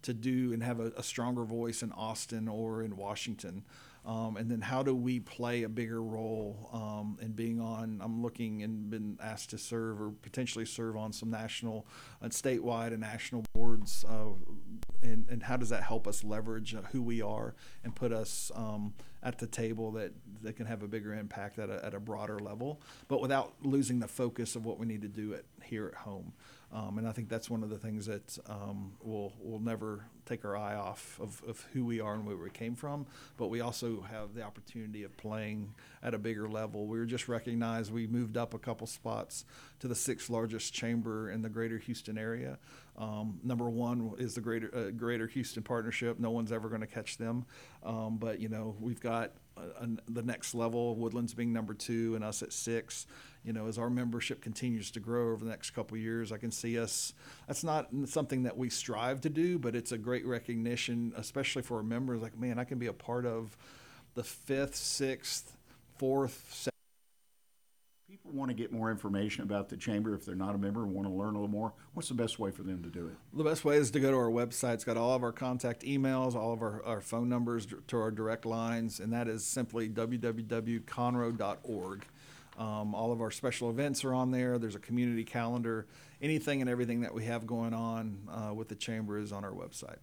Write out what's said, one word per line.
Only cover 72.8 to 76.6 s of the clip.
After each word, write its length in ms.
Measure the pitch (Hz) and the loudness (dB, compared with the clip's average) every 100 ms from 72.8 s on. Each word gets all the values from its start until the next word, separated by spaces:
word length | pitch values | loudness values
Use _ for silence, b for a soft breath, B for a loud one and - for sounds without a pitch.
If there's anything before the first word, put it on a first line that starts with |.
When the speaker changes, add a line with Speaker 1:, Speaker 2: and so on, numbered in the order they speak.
Speaker 2:
to 60 | 85 | -6
do 180 | 85 82 | -8 -8
it? 80 | - - | -10 -10
Speaker 1:
The 120 | 147 156 | 0 2
best 180 | 156 | 2
way 140 | 151 147 | 6 6
is 140 | 131 | 6
to 80 | 143 | 4
go 100 | 135 | 4
to 60 | 131 | 6
our 120 | 117 | 4
website. 440 | 117 120 - 127 | 2 0 0 0
It's 100 | 113 | 0
got 140 | - 113 | 0 2
all 180 | 120 127 | 4 4
of 80 | |
our 80 | 120 | 0
contact 520 | 117 127 123 123 117 | -2 -4 -2 -2 -4
emails, 520 | 135 139 135 131 127 120 | -2 2 2 2 0 0
all 160 | 110 | 0
of 100 | 113 | 0